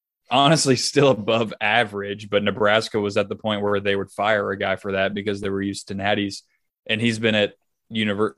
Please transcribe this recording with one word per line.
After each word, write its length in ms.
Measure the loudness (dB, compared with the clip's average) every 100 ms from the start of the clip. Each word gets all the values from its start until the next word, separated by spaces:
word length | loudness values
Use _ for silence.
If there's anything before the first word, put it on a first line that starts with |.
| _ _ -2
honestly 460 | 2 4 4 2 2
still 340 | 2 4 4
above 440 | 4 0 0 -2 -4
average, 680 | 0 2 0 -4 -8 -8 -2
but 140 | 0
Nebraska 560 | 0 2 4 2 2 -2
was 160 | 0 -2
at 120 | -2
the 80 | -4
point 260 | -4 -2
where 180 | 0 0
they 160 | 0 -2
would 140 | -4
fire 400 | -2 0 0 0
a 80 | -2
guy 180 | -2 -4
for 160 | -2
that 220 | -2 -2
because 260 | -2 -6 -4
they 100 | -4
were 120 | -2
used 260 | -4 -6 -8
to 60 |
natties. 480 | -4 -2 0 -2 -8 _ _ _ _ -6
And 140 | -2
he's 180 | 0 0
been 160 | 0
at 200 | 2 0 -2 _ _ -10
univer-, 420 | -4 -2 0 -2